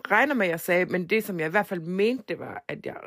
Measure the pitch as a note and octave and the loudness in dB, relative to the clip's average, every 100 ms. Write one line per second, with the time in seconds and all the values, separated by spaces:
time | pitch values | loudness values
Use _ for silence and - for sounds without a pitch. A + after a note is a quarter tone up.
0 | - G#3 C#4 B3+ F#3 E3 - F3 F3 F#3 | 0 4 4 2 0 0 2 2 2 0
1 | E3+ A3 G#3+ F3 D#3 G3+ - F#3 D#3+ F#3 | 2 0 0 -2 0 0 0 -4 -2 2
2 | G#3+ B3+ - D#3+ B2+ - - D3 - - | 2 0 -4 -8 -8 -10 -10 -8 -8 -10